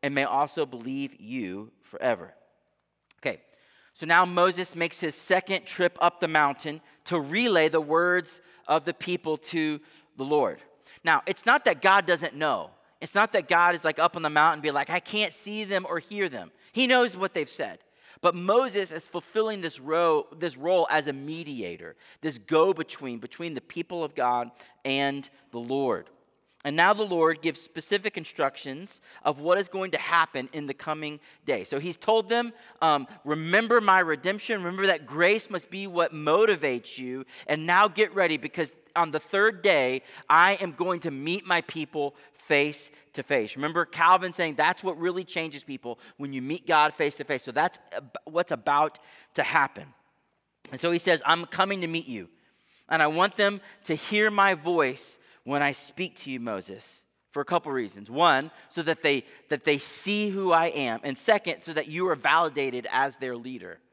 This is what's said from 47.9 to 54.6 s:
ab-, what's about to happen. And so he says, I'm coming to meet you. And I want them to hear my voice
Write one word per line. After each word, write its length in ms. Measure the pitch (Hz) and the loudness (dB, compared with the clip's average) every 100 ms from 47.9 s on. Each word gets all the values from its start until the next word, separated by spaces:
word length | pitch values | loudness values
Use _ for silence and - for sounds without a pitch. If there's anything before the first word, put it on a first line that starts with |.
ab-, 240 | 90 135 - - | -12 -12 -16 -6
what's 260 | 160 175 | -2 -2
about 480 | 135 127 143 156 - - - _ - | -2 0 2 2 -2 -20 -20 _ -4
to 80 | |
happen. 500 | 139 160 139 - 78 _ _ _ _ _ _ _ - | 0 2 0 -4 -20 _ _ _ _ _ _ _ -16
And 100 | 131 | -4
so 100 | 170 | -2
he 80 | 170 | 0
says, 220 | 185 165 139 | 2 2 4
I'm 200 | 165 170 | 2 2
coming 360 | - 190 196 | 0 0 0
to 60 | 170 | -4
meet 200 | 165 147 | -6 -6
you. 220 | 113 85 _ _ _ _ _ _ | -12 -12 _ _ _ _ _ _
And 120 | 160 | 2
I 60 | 151 | 2
want 280 | 160 196 - | 4 0 2
them 240 | 202 202 - - - | 0 0 -14 -18 -6
to 100 | 156 | -6
hear 360 | - 208 214 | -2 2 2
my 240 | 208 196 | 4 2
voice 640 | 180 | 2